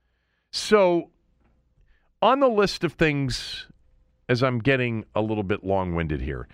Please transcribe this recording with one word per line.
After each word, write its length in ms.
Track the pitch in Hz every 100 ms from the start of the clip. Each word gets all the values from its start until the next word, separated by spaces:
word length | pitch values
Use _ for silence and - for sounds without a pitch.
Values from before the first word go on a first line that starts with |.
| _ _ _ _ _
So, 580 | - - 214 180 170 - _ _ _ _ _ _ _ _ _ _ _
on 200 | 208 269
the 80 | 269
list 340 | 208 196 -
of 120 | 165
things, 720 | - 160 143 135 - - - - _ _ _ _ _ -
as 140 | 120
I'm 160 | 131 120
getting 460 | 113 135 123 113 -
a 80 | 107
little 220 | 110 107
bit 180 | 95 101
long-winded 600 | 95 95 92 85 80 73
here, 260 | 67 64 60